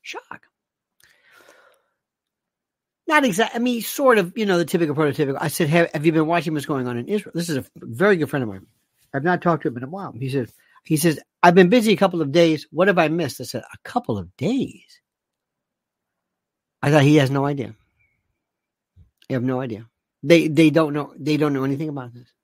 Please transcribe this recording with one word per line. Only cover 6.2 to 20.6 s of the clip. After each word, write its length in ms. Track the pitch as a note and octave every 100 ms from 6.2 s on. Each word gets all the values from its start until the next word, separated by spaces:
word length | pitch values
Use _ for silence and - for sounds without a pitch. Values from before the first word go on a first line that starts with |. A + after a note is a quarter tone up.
| D#3
watching 260 | E3+ D#3
what's 120 | D#3 C#3
going 220 | C#3+ B2
on 100 | A#2+
in 120 | A#2+
Israel?" 240 | G#3 - E3
This 140 | E3+
is 80 | C#3
a 80 | - -
very 400 | B2 A#2 G3 F#3+
good 140 | C#3+
friend 140 | D3
of 40 | A2+
mine. 200 | F#2+ F2 _ _ _ _
I've 100 | C3+
not 180 | D#3+ F3
talked 220 | F3 D#3
to 40 | D#3
him 80 | B2
in 80 |
a 60 | C3
while. 240 | F#3+ E3
He 160 | A#2+ C3+
says, 240 | C3+ A2+ _ _ _ _
he 100 | D3+
says, 240 | E3+ C#3+ - _
"I've 120 | F3 F3
been 120 | F3+
busy 240 | B3 A3
a 60 | F#3+
couple 240 | G3 F3
of 100 | C#3+
days. 360 | D#3+ E3+ D3+ -
What 160 | C#3+ F#3+
have 100 | F3+
I 120 | D#3
missed?" 320 | E3 C#3+ -
I 20 |
said, 200 | B2 A#2
"A 140 | - -
couple 340 | - B3 - G#2
of 160 | F2+ _
days?" 640 | D3+ C4 E3+ - _ _ _ _ _ _ _ _ _ _ _ _ _ _ _ _ _ _ _ _
I 80 | C3+
thought, 140 | D3+
"He 140 | C#3 D3+
has 120 | C3
no 160 | C#3 C#3
idea." 300 | C#3+ A2 A2 _ _ _ _ _ _ _ _ _ _ _ _ _ _ _
They 60 |
have 100 | C3
no 160 | B2+ B2+
idea. 280 | C3 G#2 A#2 _ _ _
They, 240 | C#3+ E3+ D#3
they 220 | D3